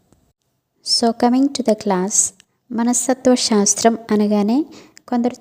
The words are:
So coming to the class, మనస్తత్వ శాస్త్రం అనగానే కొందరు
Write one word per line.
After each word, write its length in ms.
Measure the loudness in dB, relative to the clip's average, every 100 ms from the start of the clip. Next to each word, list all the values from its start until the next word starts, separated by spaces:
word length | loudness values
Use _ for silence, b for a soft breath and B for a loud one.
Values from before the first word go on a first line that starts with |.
| _ _ _ _ _ _ _ _ -6
So 220 | -2 0 0
coming 240 | 2 2 0 0
to 60 | -2
the 80 | 0
class, 320 | 0 -2 -2 -2 -4 -6 _ _ -10
మనస్తత్వ 600 | -4 -2 -2 -2 0 2 2 2
శాస్త్రం 480 | 2 0 2 0 0 -2
అనగానే 420 | 0 2 0 0 0 -2 B B B -6
కొందరు 260 | -4 -2 -4